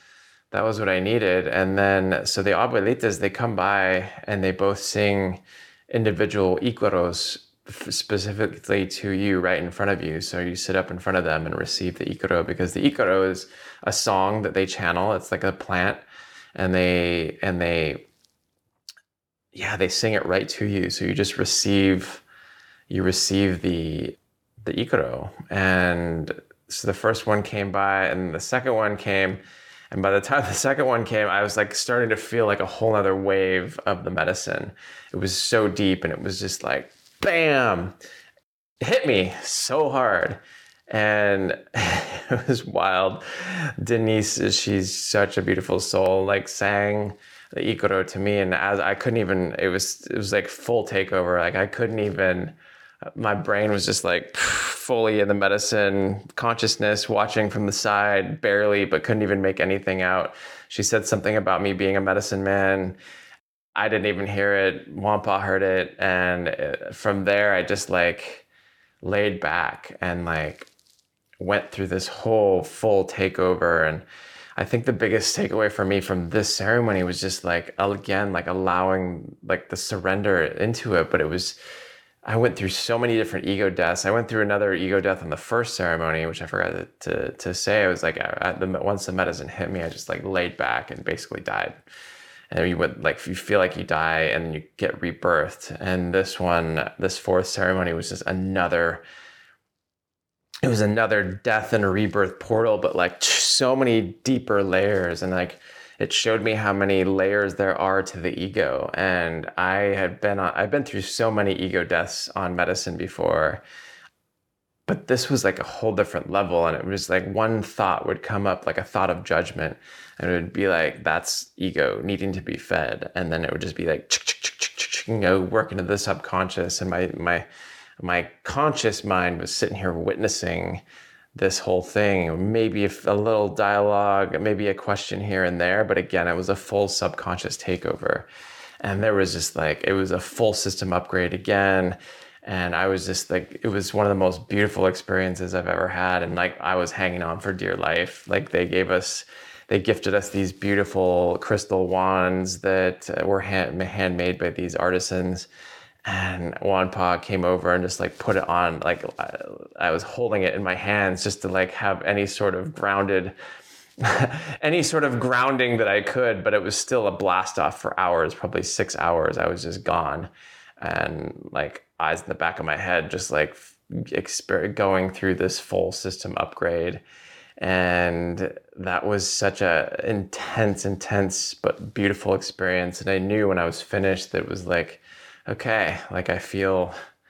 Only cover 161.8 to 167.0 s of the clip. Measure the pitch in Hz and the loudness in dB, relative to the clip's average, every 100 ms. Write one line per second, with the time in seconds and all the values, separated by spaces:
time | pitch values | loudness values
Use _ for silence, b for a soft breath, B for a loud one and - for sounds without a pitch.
161.8 | 101 95 90 101 98 - 101 90 95 - | -2 0 0 0 0 0 0 0 -4 -2
162.8 | 101 98 98 95 92 - B B B B | 0 2 2 2 0 -8 B B B B
163.8 | B B 113 - 127 151 - - 151 170 | B B 0 2 0 -2 -10 -4 0 2
164.8 | 151 160 143 120 123 123 135 131 123 117 | 2 2 2 0 2 2 2 2 2 2
165.8 | 104 104 104 127 120 98 95 104 92 - | 4 2 2 0 2 2 2 2 0 -4
166.8 | - 127 | 0 2